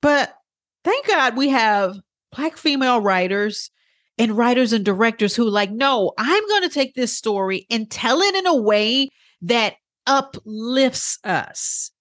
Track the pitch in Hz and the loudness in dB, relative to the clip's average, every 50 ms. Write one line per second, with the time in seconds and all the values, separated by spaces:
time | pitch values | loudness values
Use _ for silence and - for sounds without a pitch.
0 | - 294 294 285 269 - - _ _ _ _ _ _ _ _ _ _ 339 427 554 | 4 4 2 2 2 -2 -6 _ _ _ _ _ _ _ _ _ _ -2 -2 0
1 | 554 - 415 339 269 254 233 247 269 285 269 262 226 220 208 202 202 185 185 202 | 0 0 2 2 2 2 2 0 0 2 2 2 4 4 2 2 0 -2 -4 -8
2 | - _ _ _ _ _ - - 285 320 320 - - 320 285 269 262 254 247 233 | -18 _ _ _ _ _ -10 -6 -6 -6 -6 -4 -4 -2 0 0 2 2 2 2
3 | 208 202 190 185 180 180 190 202 208 214 202 - - - _ _ _ _ _ _ | 2 2 2 2 0 0 -2 -2 -2 -2 -4 -6 -10 -12 _ _ _ _ _ _
4 | _ _ _ - 233 226 214 208 233 240 247 247 262 226 226 226 196 202 196 185 | _ _ _ -2 -2 0 2 2 2 2 4 2 2 2 2 0 0 0 0 2
5 | 226 226 220 226 214 202 - - 240 226 202 208 208 196 202 226 269 277 269 233 | 2 0 2 0 -2 0 2 2 0 2 2 0 0 -2 -2 0 0 2 2 2
6 | 196 165 - - 214 254 339 415 427 415 415 403 381 349 - 285 262 269 _ 269 | 0 0 -2 -2 -2 0 2 0 0 0 0 0 0 -2 -2 -2 -2 -2 _ -4
7 | 247 226 - - - 226 208 196 190 190 190 190 - _ 233 233 220 214 - - | -4 -4 -4 -4 -2 -2 -2 -2 -2 -2 -2 -4 -6 _ -6 -6 -4 -6 -10 -4
8 | - 247 247 311 381 403 370 381 370 370 339 269 220 208 208 208 208 214 240 269 | -2 0 2 2 2 0 0 0 0 2 2 2 2 2 2 2 2 2 0 0
9 | 277 269 _ _ _ _ _ _ - 170 233 240 226 208 - _ _ _ _ _ | 0 -2 _ _ _ _ _ _ -4 -2 0 0 0 -2 -4 _ _ _ _ _
10 | _ - 277 269 262 269 - - _ - 214 214 220 233 254 262 269 254 262 - | _ 0 0 0 0 -2 -10 -18 _ -12 -12 -8 -6 -2 2 2 2 2 0 -2
11 | - - - - _ 214 185 151 - - - - - - - - - - _ _ | -4 -4 -4 -6 _ -4 -2 -2 -2 -6 -10 -8 -6 -6 -6 -6 -6 -10 _ _